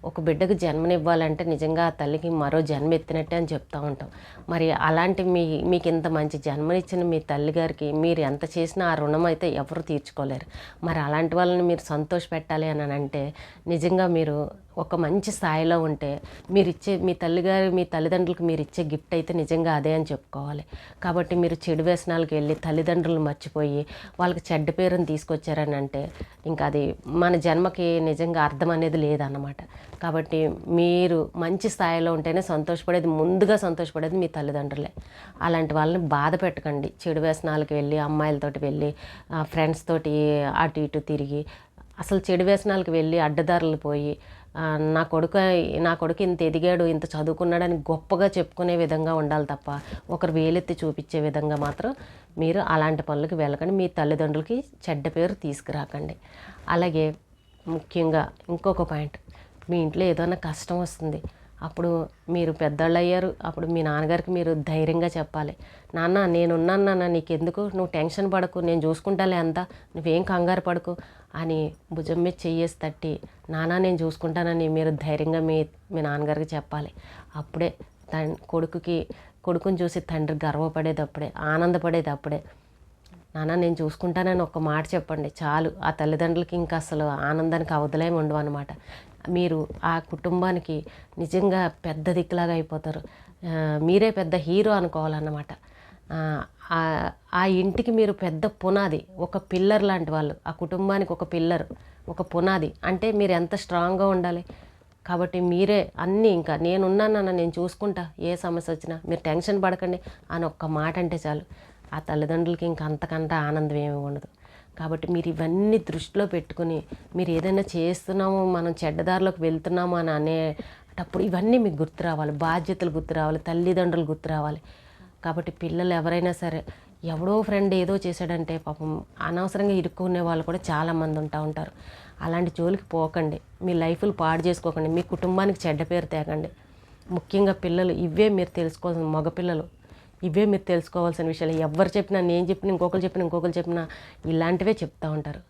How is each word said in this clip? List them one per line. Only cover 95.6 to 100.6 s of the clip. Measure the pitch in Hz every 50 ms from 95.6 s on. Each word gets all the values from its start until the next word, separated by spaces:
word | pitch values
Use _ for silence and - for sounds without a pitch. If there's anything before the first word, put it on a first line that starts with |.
| _ - - - - - - - _ -
ఆ, | - 160 160 156 156 139 - - - - - -
ఆ, | 175 165 165 160 160 151 - - - - _ _ -
ఆ | 180 185
ఇంటికి | 196 190 185 185 196 185 - 226 240
మీరు | 226 220 220 202 196
పెద్ద | - 196 180 160 156 160
పునాది, | 160 160 - - 185 196 202 202 185 156 151 - - 190 185
ఒక | 170 175 - 196
పిల్లర్ | 185 - - 185 185 196 214 214 196
లాంటి | 202 190 185 165 151
వాళ్ళు, | 156 156 156 147 143 - _ -
ఆ |
కుటుంబానికి | 160 -